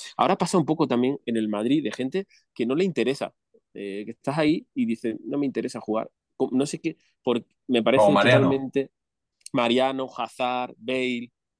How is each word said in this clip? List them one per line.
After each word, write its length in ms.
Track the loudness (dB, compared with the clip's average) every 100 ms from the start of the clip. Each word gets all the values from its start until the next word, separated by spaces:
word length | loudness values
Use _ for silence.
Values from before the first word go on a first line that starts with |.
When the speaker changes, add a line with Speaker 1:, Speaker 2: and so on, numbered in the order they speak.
| -14 0
Speaker 1:
Ahora 200 | 2 2
pasa 200 | 2 0
un 80 | 0
poco 220 | 0 0
también 320 | 2 0 -2 -4
en 120 | -2
el 120 | -2
Madrid 340 | -2 0 0
de 80 | 0
gente 360 | -6 -6 -4 -8 _ _
que 120 | -4 -2
no 100 | 0
le 100 | 0
interesa, 480 | 0 -2 -2 -6 -10 _ _ _
eh, 300 | -12 -10 -10 -10
que 60 |
estás 260 | -10 -6 0
ahí 300 | 2 0 -2
y 120 | -4 -2
dice, 320 | -2 -4 -6 -6
"No 120 | -4
me 80 | -2
interesa 360 | -4 -6 -8
jugar". 280 | -4 -4 -4 _ _ _
Como, 200 | -2 0
no 80 | 0
sé 140 | -2
qué, 180 | -8 -8 _ _
por, 220 | -2 -2 -4 _ -2
me 160 | 0
parece 220 | 4 6 6
Speaker 2:
Como 80 |
Mariano. 380 | 6 6 6 4
Speaker 1:
totalmente 400 | 2 -2 -4 -6 _ _ _ _ _ -6
Mariano, 560 | 0 2 4 2 0 -6 -6
Hazard, 580 | -10 -4 -4 -4 -6 -10
Bale, 540 | -6 -4 -2 -4 -8 _ _ _